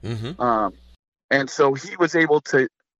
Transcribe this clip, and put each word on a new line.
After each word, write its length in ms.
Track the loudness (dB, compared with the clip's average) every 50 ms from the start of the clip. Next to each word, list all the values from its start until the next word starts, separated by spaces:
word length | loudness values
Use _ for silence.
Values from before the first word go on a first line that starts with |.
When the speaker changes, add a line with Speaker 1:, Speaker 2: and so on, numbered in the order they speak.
Speaker 1:
Mm-hmm. 380 | -10 -8 -8 -8 -8 -10 -8 -4
Speaker 2:
Um, 320 | -2 0 0 0 0 -2 -4 -8 -20 -20 -20 _ _ _ _ _ _ -2
and 180 | 0 0 0 0
so 240 | 0 2 2 2 2
he 220 | 0 -6 -8 -4
was 180 | -2 0 0 2
able 260 | 2 2 2 2 0
to, 260 | 0 0 0 0 0 0 _ _ _ _ _ _